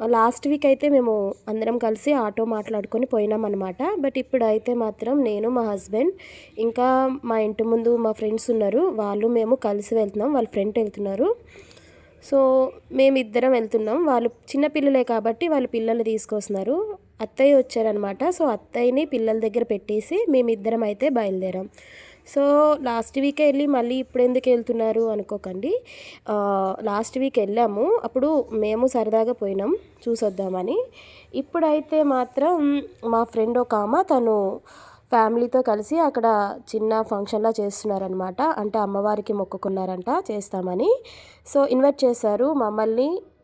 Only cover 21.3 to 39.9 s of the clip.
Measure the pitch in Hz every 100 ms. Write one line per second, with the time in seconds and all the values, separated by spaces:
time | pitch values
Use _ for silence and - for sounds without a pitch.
21.3 | 190 185 185 196 - - - - - -
22.3 | 285 285 294 302 294 254 233 226 277 285
23.3 | 285 294 277 294 262 233 262 254 247 247
24.3 | 254 254 240 226 233 220 220 226 208 196
25.3 | 202 190 185 262 480 - - - - -
26.3 | 208 202 196 196 - 214 202 226 262 269
27.3 | 240 202 220 226 202 311 466 - 262 285
28.3 | 302 - 220 214 220 254 254 220 220 226
29.3 | 247 202 190 214 392 - _ 240 226 214
30.3 | 185 190 185 190 381 523 - - - -
31.3 | 254 277 339 311 302 302 311 285 254 247
32.3 | - 302 349 285 285 - - 226 226 233
33.3 | 233 220 240 240 214 208 302 370 269 233
34.3 | 214 196 240 - - - - _ 233 220
35.3 | 233 240 254 254 214 208 320 302 254 226
36.3 | 208 202 - - 220 220 220 220 202 202
37.3 | 214 226 220 202 - 214 196 190 185 185
38.3 | 185 311 262 208 220 202 196 208 214 208
39.3 | 208 190 185 196 190 185